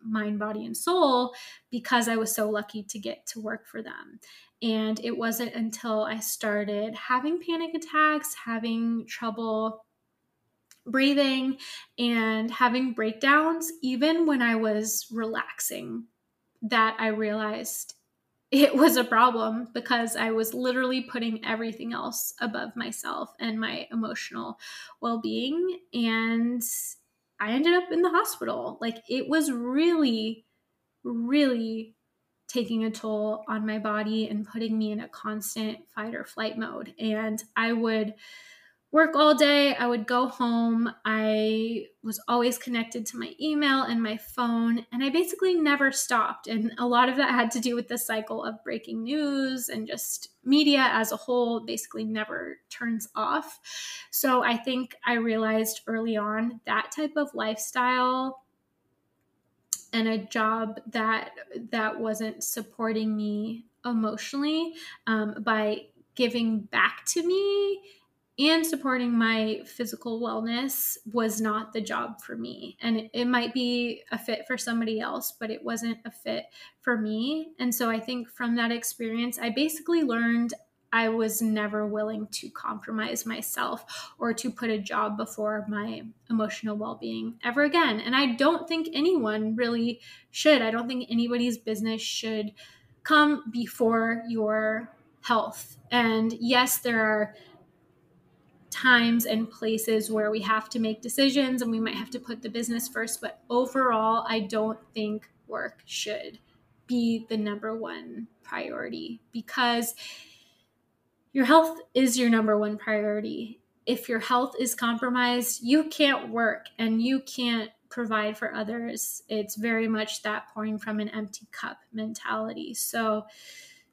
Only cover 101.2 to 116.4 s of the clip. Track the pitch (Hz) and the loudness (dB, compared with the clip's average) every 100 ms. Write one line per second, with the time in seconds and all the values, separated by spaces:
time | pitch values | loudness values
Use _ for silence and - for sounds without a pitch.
101.2 | 277 269 262 254 233 226 220 - 226 240 | 4 4 2 2 0 0 -2 -4 -6 -8
102.2 | - 226 220 233 233 233 - 226 226 - | -8 -8 -6 -4 -2 -4 -4 -4 -4 -6
103.2 | - - - 240 254 269 247 226 220 226 | -8 -10 0 2 2 2 4 4 4 2
104.2 | - 226 196 220 220 220 - 220 214 214 | 0 -2 0 0 0 -2 -8 -4 -4 -4
105.2 | - _ - - - - - - 208 - | -8 _ -10 -8 -8 -10 -10 -8 -6 -6
106.2 | - - _ _ _ _ - 247 233 226 | -10 -16 _ _ _ _ -4 0 2 0
107.2 | 226 220 208 208 220 226 170 - - - | -2 -2 -2 -4 -6 -6 -8 -10 -12 -12
108.2 | 226 _ - - - - - 226 - 233 | -14 _ -10 -8 -6 -8 -8 -8 -10 -12
109.2 | _ 233 - - 240 233 226 - - - | _ -12 -8 -2 0 0 -2 -8 -14 -16
110.2 | - - _ _ _ _ _ _ _ _ | -20 -20 _ _ _ _ _ _ _ _
111.2 | _ 269 247 320 320 330 - 254 262 240 | _ 2 8 8 6 0 -2 2 4 4
112.2 | 240 226 214 208 208 214 - 214 208 208 | 6 6 6 4 2 -2 -2 0 0 -2
113.2 | 220 - 226 - _ _ - 247 - 226 | -4 -8 -10 -14 _ _ -4 -4 -2 -2
114.2 | - 247 262 - 247 - 233 233 254 247 | 2 2 2 -2 -4 0 -2 0 0 2
115.2 | 247 247 240 - 233 302 311 - 285 247 | 2 2 0 -2 4 4 4 4 4 4
116.2 | 233 226 | -2 0